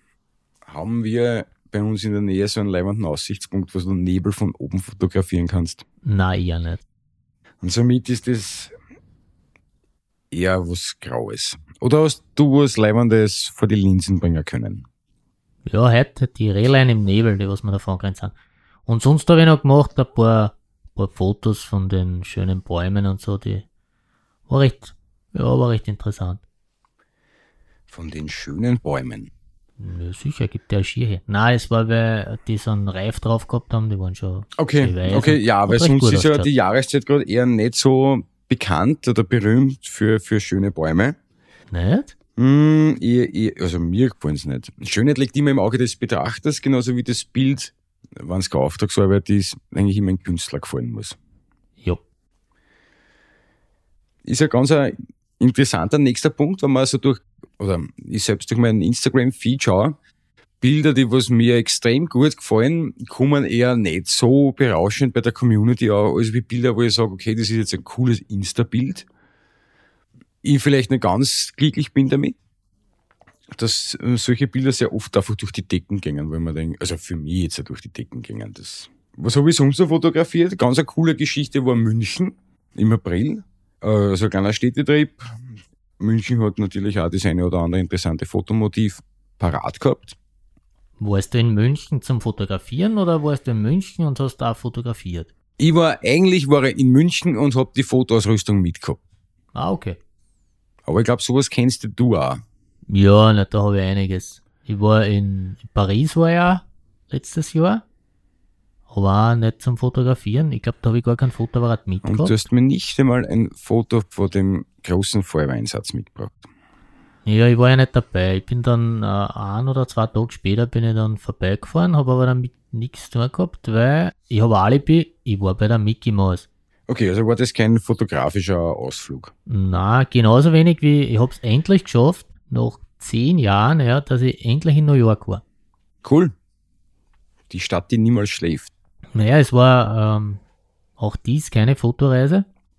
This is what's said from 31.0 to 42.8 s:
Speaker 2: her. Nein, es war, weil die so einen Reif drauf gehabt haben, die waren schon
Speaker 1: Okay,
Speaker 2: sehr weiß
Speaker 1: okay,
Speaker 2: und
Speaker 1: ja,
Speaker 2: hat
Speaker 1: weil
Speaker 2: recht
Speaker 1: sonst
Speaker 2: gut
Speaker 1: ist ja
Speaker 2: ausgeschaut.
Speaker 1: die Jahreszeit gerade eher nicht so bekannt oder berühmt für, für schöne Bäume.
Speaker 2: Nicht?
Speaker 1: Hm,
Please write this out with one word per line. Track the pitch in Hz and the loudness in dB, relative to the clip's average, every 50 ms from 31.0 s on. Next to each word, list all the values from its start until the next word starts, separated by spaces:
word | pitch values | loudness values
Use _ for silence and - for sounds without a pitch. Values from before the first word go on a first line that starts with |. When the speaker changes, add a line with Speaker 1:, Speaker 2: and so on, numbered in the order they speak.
| 120 | -4
Speaker 2:
her. | 110 98 90 - | -2 -4 -6 -6
Nein, | - 104 101 110 120 123 | -4 -2 0 2 2 2
es | 113 - - | 0 0 0
war, | 117 113 113 110 | 0 0 0 0
weil | 117 117 113 113 113 107 - - 113 - - | 0 0 0 0 -2 -4 -4 -8 -10 -10 -8
die | - 110 | -6 -6
so | 101 - 113 | -4 -4 -4
einen | 107 101 101 | -4 -2 -2
Reif | 98 92 92 98 113 - - | -4 -6 -6 -6 -6 -6 -4
drauf | - 113 113 113 - | -2 -2 -2 -2 -2
gehabt | - 127 117 - - - | -4 -6 -6 -4 -2 -4
haben, | 113 110 107 | -2 -2 -2
die | 104 95 | -4 -4
waren | 92 90 92 | -4 -6 -8
schon | - - 95 92 95 101 - - | -6 -6 -6 -6 -8 -10 -8 -4
Speaker 1:
Okay, | - 160 - 147 143 131 107 | -4 -2 2 2 2 2 2
Speaker 2:
sehr | 90 | 0
weiß | 90 92 92 98 | -2 -2 0 0
Speaker 1:
okay, | 135 117 151 151 | 2 4 4 2
Speaker 2:
und | 135 107 | 4 4
Speaker 1:
ja, | 117 107 101 | 2 4 4
Speaker 2:
hat | 104 98 | 4 4
Speaker 1:
weil | 113 | 4
Speaker 2:
recht | 117 170 | 4 4
Speaker 1:
sonst | 160 135 135 | 4 4 4
Speaker 2:
gut | 127 113 101 | 4 4 4
Speaker 1:
ist | 92 90 | 4 4
ja | 156 | 4
Speaker 2:
ausgeschaut. | 147 - - | 4 2 2
Speaker 1:
die | 147 139 | 2 2
Jahreszeit | 123 92 95 110 131 131 - - 139 - | 2 2 2 2 0 0 0 -2 -2 0
gerade | - 143 143 - | 2 0 0 0
eher | - 101 123 123 | 0 0 0 2
nicht | 123 117 107 107 123 - | 2 2 2 0 0 0
so | - - 135 131 131 135 135 135 104 - _ _ _ _ | 2 2 4 4 4 4 2 2 0 -4 _ _ _ _
bekannt | - 131 - - - 85 78 98 131 156 - - | -4 -4 -2 -2 -2 -2 0 0 0 -2 -2 -2
oder | 123 117 - 110 | -2 0 0 0
berühmt | - 127 113 98 107 113 127 139 135 135 - - | 0 0 0 2 2 4 4 2 2 0 -4 -12
für, | - - - 107 107 110 110 | -12 -6 -2 0 0 0 0
für | - - 110 104 | -2 -2 -4 -4
schöne | - - 92 98 98 98 | -2 -2 -2 -2 -2 -2
Bäume. | - 80 78 78 80 90 110 143 165 _ _ _ _ _ _ _ _ _ _ - | -2 -4 -2 0 2 2 0 0 -2 _ _ _ _ _ _ _ _ _ _ -8
Speaker 2:
Nicht? | 92 87 87 101 165 254 285 - - _ _ _ - | -6 -2 0 0 0 0 -2 -4 -14 _ _ _ -2
Speaker 1:
Hm, | 117 123 131 139 147 151 151 156 156 | 2 4 4 6 6 6 4 4 4